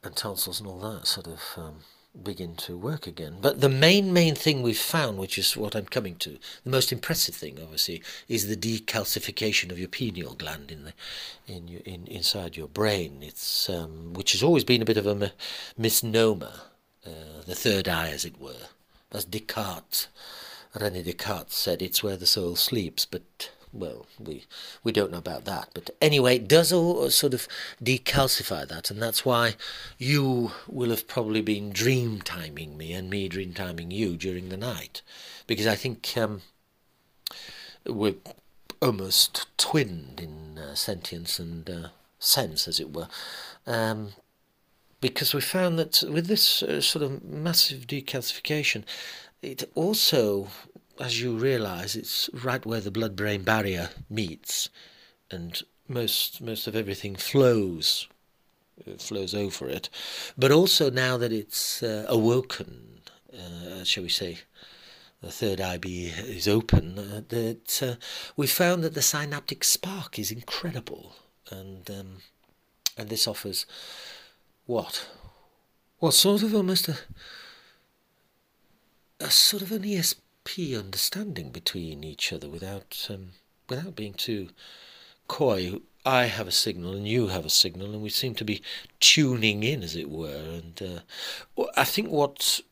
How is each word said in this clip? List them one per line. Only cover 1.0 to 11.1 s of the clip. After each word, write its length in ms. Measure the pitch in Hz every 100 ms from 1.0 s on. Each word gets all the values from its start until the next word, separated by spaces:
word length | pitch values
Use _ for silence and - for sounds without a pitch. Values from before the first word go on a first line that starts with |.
| -
sort 220 | - 85
of, 120 | 82 - -
um, 180 | 82 78 - _ _ -
begin 320 | 95 92 87 82
to 200 | - 87
work 300 | 107 156 -
again. 300 | 80 78 85
But 200 | 135 139
the 80 | 135
main, 440 | 135 156 196 196
main 220 | 180 165
thing 280 | 143 - 143
we've 140 | 120 110
found, 400 | - 160 139 98
which 220 | 98 -
is 180 | 95 -
what 200 | 107 107
I'm 80 |
coming 320 | 95 - 101 85
to, 220 | - 71 - -
the 60 | -
most 200 | 131 123
impressive 460 | 123 - 165 - -
thing, 240 | 76 69
obviously, 400 | 80 78 - 85 - - -
is 220 | 117 101
the 80 | 104
decalcification 1120 | 107 113 - 113 98 - - 127 110 104 90
of 80 | 87
your 80 | 90
pineal 460 | - 120 90 76
gland 380 | 65 78 78 71
in 120 | 78
the, 80 | 73 - -